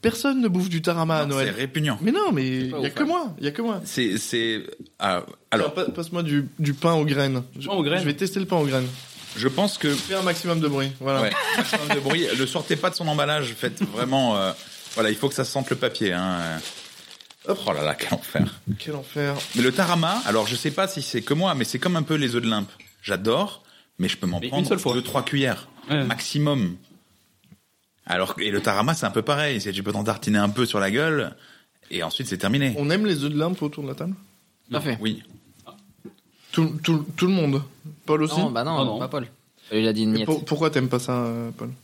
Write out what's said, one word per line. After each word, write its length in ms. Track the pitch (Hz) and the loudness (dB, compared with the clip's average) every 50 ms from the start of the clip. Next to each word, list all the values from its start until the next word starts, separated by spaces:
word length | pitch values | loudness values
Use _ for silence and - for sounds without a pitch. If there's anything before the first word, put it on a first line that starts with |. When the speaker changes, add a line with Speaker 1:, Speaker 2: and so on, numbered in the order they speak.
Speaker 1:
personne 400 | - 226 226 - - 277 269 262 | 2 2 0 2 0 0 2 4
ne 60 | 240 | 2
bouffe 220 | 214 175 180 180 196 | 4 2 2 0 0
du 120 | 170 165 | -2 0
tarama 380 | 160 180 170 170 165 160 160 156 | 0 0 2 2 2 2 2 2
à 60 | 147 | 2
Speaker 2:
Non, 100 | 143 139 | 0 0
Speaker 1:
Noël. 180 | 135 135 107 98 | 0 0 0 -2
Speaker 2:
c'est 80 | 110 | -4
répugnant. 360 | 135 135 - 165 151 147 117 98 | -4 -4 -2 0 0 0 0 0
Speaker 1:
Mais 100 | 160 214 | 2 2
non, 200 | 277 392 427 370 220 | 2 2 2 2 2
mais 280 | 143 131 131 131 127 131 | 2 2 0 0 -2 -2
Speaker 3:
C'est 60 | 127 | -2
pas 60 | - 147 | -2 -2
Speaker 1:
il 20 | |
y 40 | 139 | -4
a 40 | 143 | -4
Speaker 3:
ouf, 40 | 139 | 0
Speaker 1:
que 80 | - 302 | -2 0
Speaker 3:
hein. 20 | |
Speaker 1:
moi, 300 | 294 339 359 330 233 156 | 0 0 -2 -2 -4 -8
il 80 | - - | -4 -4
y 20 | |
a 40 | 143 | -4
que 100 | 147 - | -2 -2
moi. 200 | 233 233 214 185 - | -2 -2 -2 -4 -6
Speaker 2:
C'est, 320 | - - 131 123 107 92 | -4 -2 0 0 2 0
c'est, 460 | 110 - - - 117 113 113 110 107 - - - - - - _ _ | 0 -2 -2 -2 0 0 0 -2 -2 -6 -10 -14 -16 -18 -20 _ _
ah, 220 | 98 98 92 90 - | 0 0 0 0 -2
Speaker 1:
Tiens, 100 | - - _ _ _ | -6 -16 _ _ _
Speaker 2:
alors. 220 | - 110 - 147 147 | 2 2 2 2 0
Speaker 1:
pa-, 100 | 185 175 | -2 -2
passe-moi 380 | - - - 170 160 175 175 170 | -2 -2 -6 -6 -4 -4 -2 0
du, 240 | 156 147 143 139 127 - | 2 2 2 0 0 -2
du 160 | - 156 147 143 | 0 0 0 0
pain 200 | 127 - 170 170 | 2 2 4 4
aux 100 | 160 147 | 4 4
graines. 380 | 151 139 139 139 139 131 127 120 - - - | 2 2 2 2 2 2 -2 -4 -6 -12 -12
Je, 80 | 135 | -6
Speaker 4:
Pain 60 | 165 202 | -2 0
aux 80 | 185 156 | 0 2
graines. 160 | 143 160 185 | 2 2 2
Speaker 1:
je 60 | 185 | 2
vais 100 | 147 143 | 0 0
tester 240 | - 196 185 190 202 | 0 -2 -2 0 -2
le 80 | 190 | -2
pain 100 | - 185 | 2 2
aux 80 | 170 151 | 2 2
graines. 220 | 139 131 131 127 127 127 - - - - - - - - | 2 2 0 0 -2 -6 -10 -16 -18 -18 -18 -16 -12 -8
Speaker 2:
Je 100 | 104 113 | 0 0
pense 300 | 131 123 135 196 202 - | 0 4 4 2 2 2
que 120 | - - 147 | 0 0 0
Speaker 1:
Fais 240 | 143 127 - - 190 | 0 0 -2 -2 -2
un 60 | 190 185 | 0 2
maximum 360 | 180 170 170 - 175 170 165 | 0 0 0 0 0 2 2
de 80 | 160 | 2
bruit, 240 | 147 139 139 135 135 135 131 | 2 2 0 0 -2 -4 -4
voilà. 220 | 131 135 139 135 | -2 0 2 4
Speaker 2:
Ouais, 100 | 113 104 95 - - - - | 2 2 2 0 0 0 0
maximum 300 | - - - - 214 147 147 - | 0 2 0 0 -2 0 0 0
de 40 | 143 | 0
bruit. 240 | 131 135 151 170 170 104 95 | 2 0 2 2 2 0 2
Le 80 | 127 135 | 0 0
sortez 280 | 131 - 180 151 - 165 | 0 -2 -4 -2 0 -2
pas 140 | 151 - 185 | 0 0 -2
de 60 | 175 | -2
son 120 | - 175 | 0 -2
emballage, 460 | 156 151 147 143 147 151 151 139 120 113 | 0 0 2 2 2 0 0 -2 -4 -6
faites 280 | - - 120 - - - | -4 -4 -4 -2 -2 -4
vraiment, 520 | 101 104 113 123 123 135 135 131 120 107 | -4 -2 -2 -2 2 2 2 4 4 4
euh, 160 | 101 95 95 - - - - - - - - - | 4 2 0 -2 -4 -10 -18 -18 -18 -16 -8 -2
voilà, 140 | - 110 107 | 0 2 2
il 40 | 110 | 2
faut 140 | - - 135 | 2 0 -2
que 60 | - | 0
ça 100 | - 127 | -2 -4
sente 240 | - - 135 131 - | -2 -2 -4 -2 -2
le 60 | 135 | -2
papier, 360 | 123 131 127 - - 110 98 87 | 0 0 -2 0 0 0 0 0
hein. 260 | 90 92 92 92 87 85 82 80 80 - - - - - - - - - - - - - - - _ - | 0 0 0 -2 -2 -2 -4 -4 -6 -8 -10 -14 -14 -18 -18 -20 -20 -20 -20 -20 -20 -20 -20 -20 _ -4
Hop, 120 | - 92 - - | -4 -4 -2 -2
oh 60 | 107 87 | -4 -2
là 100 | 73 76 | 0 0
là, 100 | 76 76 | -2 -2
quel 180 | - - - - | -4 -2 -4 -4
enfer. 480 | - - - - 78 - - - - - - 101 - | -4 -4 -4 0 0 0 0 -2 -10 -6 -6 -6 -6
Speaker 1:
Quel 160 | - 151 147 | -6 -8 -8
enfer. 400 | 143 135 - - 147 143 143 143 143 - - - | -8 -8 -8 -4 -2 -2 -2 -2 -4 -6 -4 0
Speaker 2:
Mais 60 | 226 | 2
le 100 | 240 254 | 2 2
tarama, 500 | 254 - 190 170 175 170 156 165 196 240 254 | 4 2 2 2 2 2 2 2 0 0 0
alors 220 | - 101 110 107 | 2 2 2 2
je 80 | 107 127 | 0 -2
sais 160 | 120 - 156 | -2 -2 -4
pas 160 | 143 190 190 | 0 0 -2
si 140 | 185 190 147 | -2 -2 -6
c'est 200 | 135 - - 120 | -6 -4 -4 -4
que 120 | - - 147 | 0 0 0
moi, 200 | 160 185 190 165 | 2 2 2 2
mais 100 | 135 117 | 0 0
c'est 120 | - - 127 | -2 -2 -2
comme 160 | - 185 180 | 0 2 2
un 60 | 165 147 | 2 2
peu 120 | - 160 | 2 0
les 200 | 151 139 123 117 | 0 2 2 0
œufs 60 | 120 | 0
de 60 | 110 113 | 2 2
limpe. 220 | 110 104 98 95 - - - - _ _ | 2 2 0 -4 -10 -20 -20 -20 _ _
J'adore, 600 | - - 101 92 98 113 117 151 202 202 - - _ - - - _ _ _ - | -4 -2 -2 0 2 2 4 4 2 0 -4 -14 _ -20 -20 -20 _ _ _ -2
mais 80 | 90 | -2
je 100 | 90 - | -2 -2
peux 100 | - 98 | -2 -2
m'en 120 | 92 90 87 | -2 -2 -2
Speaker 4:
Mais 60 | - | -4
une 60 | 127 | -2
Speaker 2:
prendre 160 | - - - | 0 0 2
Speaker 4:
seule 120 | - 208 185 | 2 0 0
fois. 140 | - 135 117 | 2 0 0
Speaker 2:
deux, 80 | 123 | 0
trois 220 | 123 - - 139 123 | -2 0 -2 -2 -2
cuillères, 440 | - - 139 135 127 101 - - - - - - - | 0 0 2 2 2 0 -2 -6 -18 -20 -20 -4 0
Speaker 4:
Ouais. 140 | 147 151 135 | 0 2 2
Speaker 2:
maximum. 680 | 107 117 - - - - 147 147 147 143 135 104 87 87 92 - - - - _ _ _ _ _ _ _ _ _ _ - _ _ _ _ _ _ _ _ _ _ | 0 -2 -2 -4 -4 0 2 2 2 2 2 0 0 -2 -6 -14 -20 -20 -20 _ _ _ _ _ _ _ _ _ _ -20 _ _ _ _ _ _ _ _ _ _
Alors 300 | - 87 90 95 - - | -2 0 0 0 -2 -2
que, 60 | - 98 | -4 -2
et 80 | 107 | 0
le 100 | 98 101 | 0 0
tarama, 320 | - 117 98 101 110 143 165 | 2 2 2 2 2 2 0
c'est 120 | 160 - | 0 -2
un 60 | 104 | 0
peu 100 | 98 113 107 | 0 0 0
pareil. 360 | 151 143 143 151 147 135 107 | 0 0 0 0 0 -2 -2
C'est, 100 | 95 101 | -4 -4
tu 100 | 95 98 98 | -6 -4 -4
peux 80 | 104 101 | -2 -2
t'en 100 | 107 104 | -2 0
tartiner 340 | 110 104 - - 107 107 | -2 -2 -2 0 2 2
un 120 | 104 101 101 | 4 2 2
peu 160 | 104 123 123 | 2 2 0
sur 140 | - - 104 | 2 2 0
la 120 | 98 98 | 0 2
gueule, 440 | 104 123 156 160 156 143 107 80 - - - - - - _ _ _ _ _ - | 2 2 2 2 0 0 -2 -4 -8 -14 -20 -20 -20 -20 _ _ _ _ _ -8
et 140 | - 90 82 | -6 -4 -4
ensuite 240 | 80 - - 135 | -4 -4 -4 -4
c'est 100 | - 98 | -4 -4
terminé. 360 | 90 - 98 117 143 139 131 131 | -2 0 0 2 2 2 0 0
Speaker 1:
On 120 | 147 143 143 | 0 0 0
aime 140 | 170 202 214 | 2 2 2
les 180 | 208 175 143 139 | 0 0 0 -2
œufs 80 | 147 | -2
de 60 | 151 147 | 0 0
limpe 220 | 156 170 185 185 - | 0 0 -2 -2 -4
autour 200 | 143 - - 143 | -6 -4 -6 -8
de 60 | 135 | -8
la 60 | 135 | -8
table ? 180 | - 147 180 190 - - - _ _ _ _ _ _ _ - | -6 -6 -6 -6 -8 -12 -20 _ _ _ _ _ _ _ -6
Speaker 3:
Tout 80 | 120 | -4
à 20 | 147 | -2
fait. 160 | 143 147 120 - | -2 -2 -4 0
Speaker 2:
Oui. 220 | 107 110 110 110 - - - - _ - - - - - - - - - _ _ _ - - _ _ _ _ _ - - - | -2 -2 -2 -4 -8 -18 -20 -20 _ -20 -20 -20 -20 -20 -20 -20 -20 -20 _ _ _ -20 -20 _ _ _ _ _ -18 -2 2
Speaker 1:
Tout, 240 | 170 160 160 165 151 - | 2 2 2 0 -2 2
tout, 220 | - 165 151 151 - - | 2 2 2 2 -2 -2
tout 80 | - 185 | 2 4
le 60 | 185 196 | 4 4
monde. 300 | 185 160 143 135 139 139 - - - - - - - _ | 4 4 4 4 2 0 -4 -12 -18 -18 -18 -18 -12 _
Paul 160 | - 151 160 156 | 2 4 4 4
aussi ? 160 | 156 147 160 | 2 2 2
Speaker 3:
Non, 120 | 196 220 | 2 2
bah 120 | 120 117 123 | 2 0 0
non, 140 | 151 165 147 | 0 0 2
Speaker 4:
Ah 60 | 135 | 0
non. 140 | 120 104 104 | 0 0 -2
Speaker 3:
pas 80 | 123 | -4
Paul. 200 | - - 143 120 - - _ _ _ _ _ - - | -4 -4 -4 -6 -6 -12 _ _ _ _ _ -10 -2
Il 160 | 110 107 110 | 0 2 4
a 60 | 113 110 | 4 4
dit 100 | 107 110 | 4 2
une 100 | 110 110 | 2 2
Speaker 1:
Et 40 | 113 | 2
Speaker 3:
miette. 60 | 107 | 2
Speaker 1:
pour-, 200 | 107 156 143 139 | 2 0 0 2
pourquoi 240 | - 151 147 160 156 | -2 0 2 2 2
t'aimes 180 | 151 139 131 123 | 4 2 2 2
pas 100 | 127 120 | 0 0
ça, 140 | - - 127 | 0 0 -2
euh, 360 | 123 120 117 117 117 117 117 117 | 0 0 -2 -2 -4 -6 -8 -8
Paul ? 120 | - 120 123 127 127 | -8 -10 -10 -10 -14